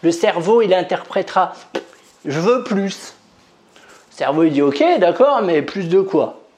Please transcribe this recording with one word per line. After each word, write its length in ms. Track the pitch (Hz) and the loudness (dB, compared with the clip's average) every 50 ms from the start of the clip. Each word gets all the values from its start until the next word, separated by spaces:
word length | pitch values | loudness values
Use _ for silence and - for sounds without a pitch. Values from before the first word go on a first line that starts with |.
Le 100 | - 165 | 2 0
cerveau, 500 | 165 - - 208 185 175 160 180 226 233 | 0 2 0 0 0 0 0 2 2 2
il 120 | 226 196 185 | 4 4 2
interprétera, « 800 | 185 175 180 - 175 - - - 196 185 185 - 190 180 170 - - - - - - - - - _ _ _ _ _ _ | 0 0 -2 -4 -6 -6 -6 -6 -6 -6 -2 0 0 0 0 -2 -14 -20 -12 -12 -12 -12 -12 -20 _ _ _ _ _ _
Je 140 | 147 135 156 | -6 -4 -2
veux 240 | 165 208 247 254 - | 0 2 0 0 0
plus. » 500 | - 220 190 196 196 190 - - - - _ _ _ _ _ _ _ _ _ _ _ _ | -2 -2 -2 -2 -4 -6 -10 -16 -20 -20 _ _ _ _ _ _ _ _ _ _ _ _
Le 420 | - - - - - _ _ _ - | -20 -20 -20 -20 -20 _ _ _ -6
cerveau, 260 | 135 131 143 156 165 | -4 -2 2 2 2
il 100 | 160 147 | 2 2
dit, « 80 | 139 143 | 2 2
Ok, 200 | 143 139 - 302 339 359 285 | 2 0 0 0 2 2 2
d'accord, 420 | 180 175 170 - 254 285 277 240 | 2 0 2 2 2 2 2 0
mais 220 | 214 180 170 151 139 | 0 0 0 -2 -2
plus 260 | - - 196 190 165 | -4 -8 -8 -6 0
de 120 | 175 190 | 0 0
quoi ? 380 | 190 190 - 156 127 95 - - - _ _ | 0 2 0 -2 -2 -2 -6 -14 -20 _ _